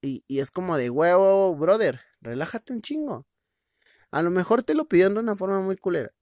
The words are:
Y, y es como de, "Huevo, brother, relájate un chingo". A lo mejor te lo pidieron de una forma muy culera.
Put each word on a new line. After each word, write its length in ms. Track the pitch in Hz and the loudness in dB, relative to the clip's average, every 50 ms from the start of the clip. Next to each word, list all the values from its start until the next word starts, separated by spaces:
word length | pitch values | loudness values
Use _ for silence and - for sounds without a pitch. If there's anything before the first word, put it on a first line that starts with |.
| - | -8
Y, 220 | 139 135 117 _ _ | -8 -10 -10 _ _
y 120 | 135 135 | -4 -4
es 100 | 135 - | -4 -4
como 260 | _ 180 185 180 165 147 | _ -8 -4 -2 -2 -2
de, 120 | 123 123 | -2 -2
"Huevo, 640 | 120 139 156 170 180 185 196 190 196 196 196 190 170 | 0 0 2 4 4 6 6 6 4 4 4 2 0
brother, 440 | 147 151 170 196 220 220 156 127 123 _ _ _ _ | 0 2 2 2 2 2 0 -2 -4 _ _ _ _
relájate 520 | _ 117 117 127 151 - - 226 _ - 254 | _ -10 -8 -6 -8 -6 -8 -12 _ -10 -12
un 100 | 226 - | -10 -8
chingo". 440 | - 294 311 302 285 196 117 139 _ _ _ _ _ _ _ _ _ _ _ _ _ _ _ _ _ - | -8 -8 -6 -6 -6 -8 -10 -12 _ _ _ _ _ _ _ _ _ _ _ _ _ _ _ _ _ -4
A 100 | 143 160 | -2 -2
lo 80 | 175 | 0
mejor 320 | 180 185 180 - 220 233 240 | 0 -2 0 2 0 0 2
te 100 | - 302 | 0 0
lo 140 | 302 311 - | -2 0 2
pidieron 260 | - 170 185 196 202 | 4 4 4 4 2
de 60 | 214 | 0
una 160 | 233 233 208 | -2 -4 -4
forma 240 | 196 190 190 196 196 | -4 -2 -2 -2 -2
muy 160 | 190 190 190 | -2 -2 -4
culera. 360 | 190 _ 190 175 160 123 - _ _ | -4 _ -4 -4 -4 -4 -6 _ _